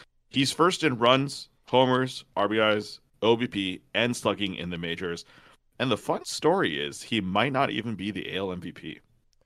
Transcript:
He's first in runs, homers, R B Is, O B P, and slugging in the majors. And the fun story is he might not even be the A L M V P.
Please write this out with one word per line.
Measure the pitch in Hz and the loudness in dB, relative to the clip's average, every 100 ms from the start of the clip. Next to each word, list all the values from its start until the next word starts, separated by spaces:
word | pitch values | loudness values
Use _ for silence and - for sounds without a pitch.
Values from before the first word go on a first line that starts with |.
| - _ _ | -20 _ _
He's | 131 135 | 0 0
first | - 175 175 | 4 2 4
in | 151 120 | 0 4
runs, | 120 135 139 - - _ - | 4 4 2 -8 -16 _ 2
homers, | 127 127 127 127 - - | 4 4 2 0 -6 -8
R | - 101 | -2 0
B | 110 | 4
Is, | 107 107 104 - _ _ | 4 2 -2 -16 _ _
O | 107 117 | 4 4
B | 123 | 2
P, | 98 95 92 _ | -2 -4 -6 _
and | 101 120 | 0 0
slugging | 120 110 95 101 - | 0 -2 0 -4 -4
in | 87 | -6
the | 85 | -6
majors. | 85 85 92 85 - - - _ _ - | -6 -6 -6 -8 -12 -20 -20 _ _ -4
And | 123 | 0
the | 107 | 0
fun | - 175 - | 0 -4 -6
story | - 151 190 117 71 | 0 2 2 0 -2
is | 71 - | -6 -10
he | - 113 | -4 -2
might | 92 101 131 | 0 0 0
not | 131 131 | 0 0
even | 117 113 | -2 -6
be | 98 101 | -6 -6
the | 92 - | -6 -6
A | 92 | -6
L | 98 | -6
M | 90 | -6
V | 85 | -12
P. | - 80 - _ _ _ _ | -12 -14 -14 _ _ _ _